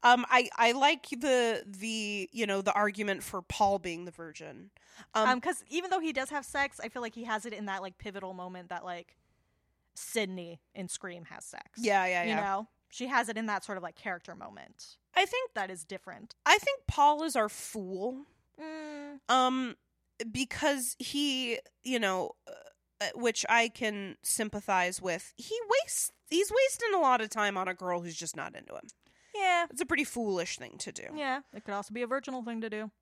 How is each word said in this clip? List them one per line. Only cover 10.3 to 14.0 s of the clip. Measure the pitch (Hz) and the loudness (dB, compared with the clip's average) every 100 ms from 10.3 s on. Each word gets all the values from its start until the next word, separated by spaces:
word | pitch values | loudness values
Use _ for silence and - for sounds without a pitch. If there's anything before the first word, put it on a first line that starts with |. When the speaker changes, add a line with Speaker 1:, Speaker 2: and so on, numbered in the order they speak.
| 185 170 170 _ | -4 -10 -14 _
Speaker 2:
in | - 180 | -12 -8
Scream | - 190 175 160 | -8 -10 -12 -14
has | - - | -16 -14
sex. | - - - | -16 -16 -4
Speaker 1:
Yeah, | 233 196 185 | 2 4 4
yeah, | 180 | 2
Speaker 2:
You | 175 | 2
Speaker 1:
yeah. | 214 | 0
Speaker 2:
know? | 202 196 220 _ _ | 0 -2 -4 _ _
She | - 247 | -10 0
has | 277 226 | 2 2
it | 220 | -2
in | 220 | -2
that | 202 | -4
sort | - 196 | -4 -8
of, | |
like, | 175 | -8
character | - | -8